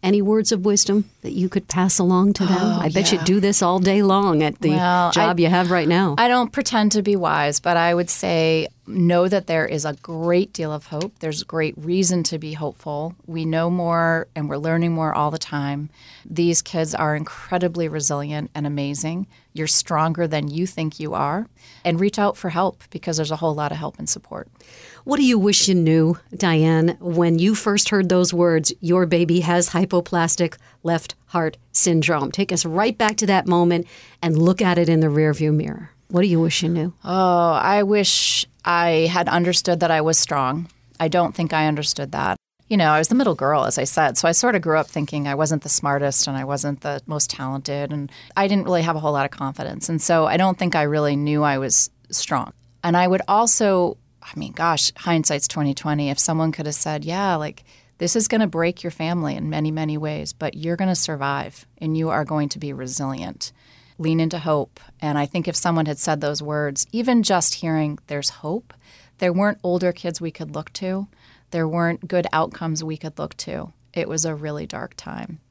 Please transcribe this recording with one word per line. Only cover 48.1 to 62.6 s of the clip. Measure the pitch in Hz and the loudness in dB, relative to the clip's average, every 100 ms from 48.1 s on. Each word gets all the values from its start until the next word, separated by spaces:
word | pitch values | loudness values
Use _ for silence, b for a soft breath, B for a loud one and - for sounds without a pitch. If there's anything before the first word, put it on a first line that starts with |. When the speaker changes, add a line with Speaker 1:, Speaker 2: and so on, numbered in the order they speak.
| B B - | B B -2
Speaker 2:
I | 196 | 2
didn't | 202 | 2
really | 185 180 | 2 0
have | 165 160 | 0 -2
a | |
whole | 151 | -2
lot | 147 139 | -2 -2
of | |
confidence. | - 139 143 131 - - | -4 -8 -6 -10 -6 -4
And | 160 | 0
so | - 170 156 | 2 4 4
I | 170 | 2
don't | 190 185 | 2 2
think | 180 | 0
I | 165 | 0
really | 147 151 147 143 | 0 0 0 0
knew | 147 151 | 0 0
I | 147 139 | 0 0
was | 131 - - _ _ | 0 0 0 _ _
strong. | - - 139 - - _ _ | -8 -4 -4 -4 -12 _ _
And | 175 170 | 0 2
I | 180 | 4
would | 185 - | 2 2
also, | 202 233 - 208 190 175 - _ _ | 2 4 2 2 2 0 -2 _ _
I | - - | -16 -12
mean, | 151 | -12
gosh, | - 165 160 - - | -2 0 2 0 -2
hindsight's | - 165 156 147 - | -2 0 0 -2 -2
twenty | - 147 | -2 -2
twenty. | 139 156 147 143 | -2 -2 -2 -2
If | 143 | 0
someone | - 160 160 | 0 2 0
could | 156 151 | -2 -6
have | 147 | -4
said, | - 151 | -4 -4
"Yeah, | 151 180 196 165 | -6 -2 0 -2
like, | 151 - b b b b | -4 -10 b b b b
this | 170 233 | -2 0
is | 214 | 0
gonna | 220 214 | 2 0
break | 165 170 175 | 0 -2 -2
your | 175 | -10
family | - 160 175 151 135 | -6 -4 -2 -4 -6
in | 151 | -6
many, | 156 151 | -4 -2
many | 156 156 151 | -2 -4 -4
ways, | 151 151 147 | -6 -6 -10
but | - 156 - | -8 -8 -6
you're | 160 170 | -6 -2
gonna | 190 180 | 0 0
survive | - 151 139 139 - - - _ | -2 -4 -4 -4 -8 -14 -20 _
and | 160 160 | -4 -2
you | 160 | 0
are | 151 | -2
going | 147 151 147 | -2 -2 -2
to | |
be | - | -6